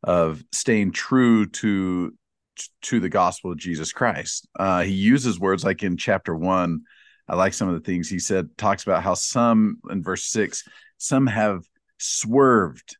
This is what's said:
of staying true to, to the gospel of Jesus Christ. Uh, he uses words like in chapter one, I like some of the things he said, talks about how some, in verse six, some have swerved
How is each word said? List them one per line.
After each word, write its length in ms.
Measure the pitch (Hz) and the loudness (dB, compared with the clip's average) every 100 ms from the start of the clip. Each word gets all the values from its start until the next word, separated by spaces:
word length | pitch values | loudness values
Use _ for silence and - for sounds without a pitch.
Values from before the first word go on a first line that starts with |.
of 400 | - 87 82 78 - | 0 2 2 -2 -10
staying 400 | - - 110 98 | -6 0 0 0
true 520 | 90 - 131 123 113 101 | -2 0 4 6 4 2
to, 680 | - 110 98 95 90 87 - _ _ _ - - _ | -2 -2 0 -2 -2 -4 -8 _ _ _ -20 -20 _
to 160 | - 120 | -4 -2
the 100 | 95 | 0
gospel 420 | 101 90 - 92 | 2 0 0 -10
of 60 | 82 | -8
Jesus 340 | 90 80 80 | -6 -6 -6
Christ. 560 | - 120 87 - - _ - | -2 -2 -2 -8 -10 _ -4
Uh, 260 | 95 90 | 0 0
he 100 | 92 | 0
uses 460 | 95 101 135 123 90 | 0 4 4 2 -2
words 260 | 95 95 98 | 0 0 0
like 180 | 95 | -2
in 140 | 98 87 | -2 -4
chapter 380 | - 95 - 82 | 0 -2 0 -4
one, 480 | 87 92 87 82 - _ _ _ - | 0 0 0 -2 -8 _ _ _ -6
I 80 | 90 | 0
like 180 | 95 | 0
some 140 | - 98 | 0 -2
of 60 | |
the 80 | 85 | -2
things 260 | 78 90 82 | -4 -4 -4
he 120 | 92 | -6
said, 360 | - 95 82 - | -2 -2 -2 -4
talks 260 | 101 98 | -2 -2
about 200 | - 90 | 0 0
how 100 | 90 | 0
some, 640 | 90 - - 120 113 107 - - | -2 -2 0 4 4 2 0 -8
in 140 | 98 | -8
verse 200 | 87 92 | -4 -6
six, 400 | - 110 101 - - - - _ | -4 -2 -2 -4 -14 -20 -20 _
some 300 | - 135 135 | -2 2 2
have 380 | 110 107 95 85 _ _ _ | 2 0 -2 -8 _ _ _
swerved 1000 | - - 110 127 135 117 87 67 - - | -6 -6 0 4 6 6 4 -4 -20 -20